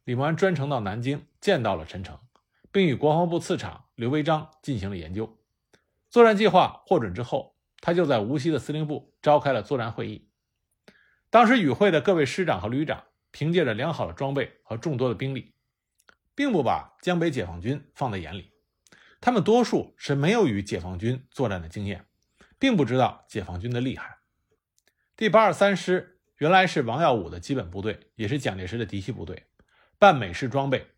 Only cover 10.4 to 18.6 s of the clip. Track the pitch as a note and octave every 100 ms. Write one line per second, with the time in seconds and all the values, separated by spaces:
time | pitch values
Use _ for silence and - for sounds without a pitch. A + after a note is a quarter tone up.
10.4 | _ _ _ _ _ _ _ _ _ A3+
11.4 | A3+ B3+ D3+ - G3+ D#3 G3+ E3+ C3 -
12.4 | E3 G2+ G#2+ C3 D#3 G2+ - _ _ -
13.4 | D3+ F3 C3+ G#2+ D#3 C#3 F#2 - C#3 C#3
14.4 | - - - A2+ D#3+ B2 B2+ G#2+ C3+ C3
15.4 | - _ _ _ _ _ _ _ _ -
16.4 | C#4+ F#3 A#2 D#2+ - _ - F3 E3 B2+
17.4 | E2+ F2 G2+ C#3+ - - B2+ G2 - G2+
18.4 | - _